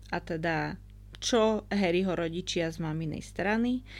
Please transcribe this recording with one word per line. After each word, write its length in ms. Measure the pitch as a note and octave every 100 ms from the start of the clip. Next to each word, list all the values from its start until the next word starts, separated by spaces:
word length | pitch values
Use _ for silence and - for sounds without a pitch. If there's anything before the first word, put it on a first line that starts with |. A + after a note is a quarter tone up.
| -
a 80 | E3+
teda 560 | - E3 E3+ D#3+ D3+ - - - - -
čo 480 | - A#3+ A3 G#3+ -
Harryho 480 | G3+ F3+ F3 F#3+ E3+
rodičia 480 | E3 E3 F3+ F3 E3
z 80 | D#3+
maminej 400 | D#3+ D#3 D#3+ D3+
strany 640 | - - F#3 A3+ A#3+ B3+ -